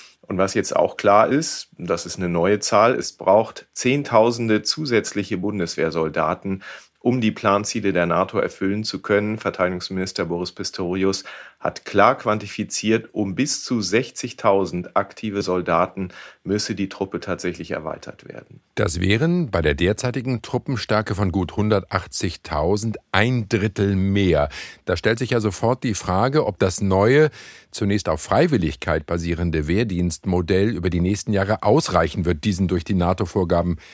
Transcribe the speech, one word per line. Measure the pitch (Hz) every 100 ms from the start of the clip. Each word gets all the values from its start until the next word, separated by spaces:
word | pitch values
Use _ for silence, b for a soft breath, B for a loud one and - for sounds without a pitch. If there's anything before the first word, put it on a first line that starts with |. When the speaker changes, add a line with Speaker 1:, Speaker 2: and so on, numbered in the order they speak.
| B B
Speaker 1:
Und | - 92
was | 95 113
jetzt | - -
auch | 82 -
klar | 104 104 110
ist, | 139 165 - - -
das | 87 85 87
ist | -
eine | 90
neue | 85 90 104
Zahl, | - 104 117 127
es | -
braucht | - - 104 110 - -
Zehntausende | - 127 139 143 117 113 117 113 107
zusätzliche | - - 151 113 - 104 101 95
Bundeswehrsoldaten, | 98 104 85 - 80 82 80 78 78 - 98 95 B B B _
um | 123 127
die | 110
Planziele | 107 104 101 104 117 98
der | 90 85
nato | 85 95 104
erfüllen | - - 98 104
zu | 107 92
können. | - 104 107 110
Verteidigungsminister | 98 - 92 92 - 95 92 - 85
Boris | 85 90
Pistorius | - 95 - 90 95 95 95 - B B B
hat | - - -
klar | 98 107 135
quantifiziert, | 113 107 104 - 104 - 107 113 113
um | - 98
bis | 95 143 -
zu | - 120
sechzigtausend | 90 110 120 - 123 - 113 98 90 87 87 98
aktive | 101 - 110 101
Soldaten | 92 90 87 85 92 - 92 B B B
müsse | - 104 - 101
die | 98
Truppe | - 98 85
tatsächlich | - 85 92 82 85
erweitert | - 78 - - - -
werden. | - - - _ -
Speaker 2:
Das | 104 87
wären | 95 110 165 180 143
bei | 87
der | 78
derzeitigen | 71 90 107 127 127 120 120
Truppenstärke | - 123 - 120 - 107 107 98
von | 101
gut | 95 87 -
hundertachtzigtausend | 104 104 - 92 - - 95 - - 78 80 104 110 - _
ein | 95 113 123 101
Drittel | 110 107 - 101 98
mehr. | 98 101 95 76 71 B B B -
Da | 90
stellt | 107 117
sich | 123
ja | 120
sofort | 107 - 113 127
die | 127
Frage, | 98 98 92 127 151 -
ob | -
das | 98 -
neue, | 98 95 107 143 151 B B B B
zunächst | - 101 101 -
auf | 78
Freiwilligkeit | - 101 170 120 80 - - 80 -
basierende | 87 85 82 87 80 76
Wehrdienstmodell | 85 82 87 87 - 95 90 85 95 104
über | 82 87
die | 87
nächsten | 90 104 -
Jahre | 98 98 107
ausreichen | 104 139 - 87 82 95 85
wird, | 80
diesen | 107 90 90
durch | 90
die | - 95
nato-Vorgaben | 87 92 92 107 87 87 85 80 B